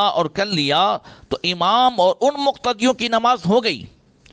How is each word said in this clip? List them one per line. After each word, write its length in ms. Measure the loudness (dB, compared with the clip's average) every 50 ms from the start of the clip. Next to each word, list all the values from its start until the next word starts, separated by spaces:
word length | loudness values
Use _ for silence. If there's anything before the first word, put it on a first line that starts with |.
| 0 0
और 180 | 0 0 -2 -2
कर 200 | -2 -4 -4 -4
लिया, 500 | -2 -2 -2 0 0 2 2 0 -2 -4 -8 -14 -20 -20 -12 -8
तो 80 | -8 -6 -4
इमाम 540 | -4 -4 -2 0 2 2 4 2 2 2 2
और 140 | 2 2 2 2
उन 180 | 0 -2 0 0
मुक्तदियों 520 | -2 -2 -2 -2 -2 -4 -2 0 0 0 0
की 160 | 0 -2 -2
नमाज 340 | -2 0 2 2 0 0 0
हो 140 | 0 0 2
गई 260 | 2 0 -4 -6 -10 -16 -20 _ _ _ _ _ _ _